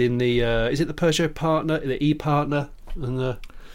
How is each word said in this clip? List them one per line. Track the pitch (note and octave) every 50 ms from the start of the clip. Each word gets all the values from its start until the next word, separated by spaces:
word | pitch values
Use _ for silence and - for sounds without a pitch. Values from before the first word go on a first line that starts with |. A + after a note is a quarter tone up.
| B2
in | B2 A#2+ A#2+
the, | B2 B2 A#2+ A#2+ A#2
uh, | A#2 A#2 A2+ A2+ A#2+
is | C3+ C#3+
it | E3+ -
the | -
Peugeot | - F3 E3 D#3 D#3+ E3+ D3+ -
Partner, | - - D#3+ D#3+ D#3 - D#3+ D#3 D#3+
the | - C3+ B2+ - C#3+
E-Partner, | D3 D3+ D3+ - D#3 D3 D3 D3 C3+ C#3+ D3 C#3 - - - - - -
and | - D3 B2 B2+ B2+
the, | B2+ B2+ B2 - - - - - - - -